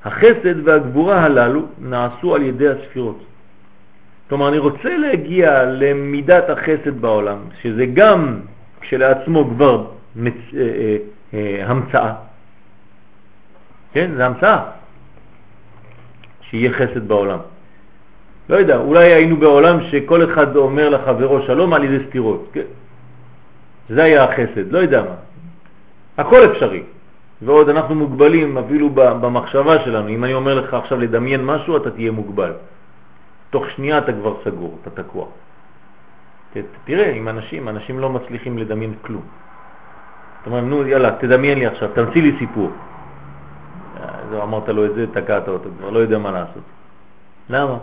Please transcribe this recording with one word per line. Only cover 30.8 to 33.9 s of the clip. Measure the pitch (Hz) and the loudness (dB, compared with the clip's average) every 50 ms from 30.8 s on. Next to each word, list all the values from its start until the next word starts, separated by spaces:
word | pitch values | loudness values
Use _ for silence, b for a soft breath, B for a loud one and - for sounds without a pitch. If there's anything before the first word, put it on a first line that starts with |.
| 110 - 135 123 | -4 -4 -4 -4
לדמיין | 120 117 113 117 120 131 139 131 127 | -2 -2 -2 -2 -2 -2 -4 -4 -2
משהו, | 135 151 151 143 175 165 | -4 -4 -4 -4 -2 -2
אתה | 147 - 127 | -2 -2 -4
תהיה | - 110 113 113 | -8 -6 -6 -4
מוגבל. | 110 110 104 101 101 101 95 85 - - - - - - - - - - - - - - - - - - - - | -4 -6 -8 -8 -6 -4 -4 -4 -6 -12 -16 -20 -20 -20 -20 -20 -20 -20 -20 -20 -20 -20 -20 -20 -20 -20 -20 -6
תוך | - 135 131 - - | -6 -6 -6 -6 -10
שנייה | - 135 143 | -8 -4 -2